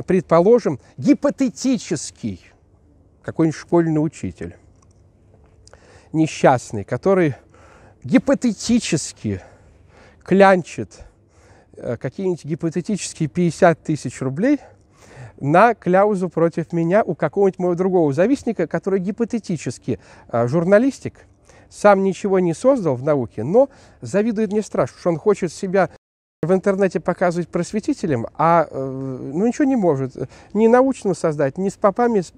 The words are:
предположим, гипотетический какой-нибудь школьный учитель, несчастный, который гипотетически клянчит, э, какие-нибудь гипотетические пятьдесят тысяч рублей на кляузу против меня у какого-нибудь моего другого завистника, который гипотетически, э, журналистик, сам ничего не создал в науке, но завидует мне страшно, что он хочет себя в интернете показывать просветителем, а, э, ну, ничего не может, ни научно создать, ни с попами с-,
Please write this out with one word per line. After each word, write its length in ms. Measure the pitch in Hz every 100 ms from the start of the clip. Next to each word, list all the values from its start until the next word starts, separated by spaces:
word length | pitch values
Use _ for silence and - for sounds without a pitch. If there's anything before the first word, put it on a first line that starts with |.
| -
предположим, 760 | 185 - 170 180 240 190 131 - -
гипотетический 1400 | 165 285 285 - 262 - 254 240 - 160 - - 113 87 _ _ _ _ _ _ _ _ -
какой-нибудь 320 | - 165 -
школьный 380 | - 175 165 151
учитель, 580 | 156 - 95 - 85 - _ _ _ _ _ _ _ _ _ _ _ - _ - _
несчастный, 720 | 151 156 - 165 127 - 107 98
который 500 | 123 190 190 160 - _ _ - - - _
гипотетически 1400 | 123 214 - 277 247 196 - 233 - 165 - - 110 95 - - _ _ _ - - _
клянчит, 760 | - 196 190 185 - - 104 - - _ _ _ _ _ _ -
э, 220 | - 117
какие-нибудь 480 | 139 - 190 170 139
гипотетические 840 | 160 165 180 175 202 - - 156
пятьдесят 560 | 175 175 - 175 160
тысяч 380 | - 151 131 -
рублей 380 | 131 135 247 294 - _ _ _ - - - -
на 340 | 135 170 233 226
кляузу 540 | 180 185 208 196 180
против 420 | - 165 175 156
меня 320 | 170 165 202
у 120 | 233 151
какого-нибудь 440 | 151 202 196 -
моего 160 | 180 170
другого 380 | 185 180 151
завистника, 520 | 135 208 277 240 214 160
который 360 | 170 202 190
гипотетически, 960 | 180 214 226 233 - 165 135 - - 110 - - -
э, 180 | 117 120
журналистик, 800 | 165 170 202 269 - - - _ _ _ - _
сам 320 | - 208 196
ничего 360 | 190 175 202 190
не 140 | 175
создал 420 | 156 254 269 165 123
в 80 |
науке, 400 | 143 147 117 -
но 240 | 120 220 277 - - _
завидует 540 | 120 190 226 208 214
мне 80 | 208
страшно, 360 | 202 202 135 -
что 120 | 180
он 80 | 165
хочет 340 | 208 196 170
себя 380 | - 190 190 170 - _ _ _ _
в 100 | 156
интернете 460 | 185 202 196 190 175
показывать 500 | 185 175 180 170 170
просветителем, 800 | 175 170 214 - 277 175 120 110 -
а, 320 | 160 170 -
э, 100 | 139
ну, 680 | 135 131 135 127 131 156 233
ничего 180 | - 277
не 100 | 262
может, 380 | 180 135 131 - 135 - -
ни 140 | 202 226
научно 460 | 247 269 - 202 165
создать, 420 | 165 147 139 175
ни 120 | 196
с 40 |
попами 480 | - 208 190 240 214
с-, 100 | 165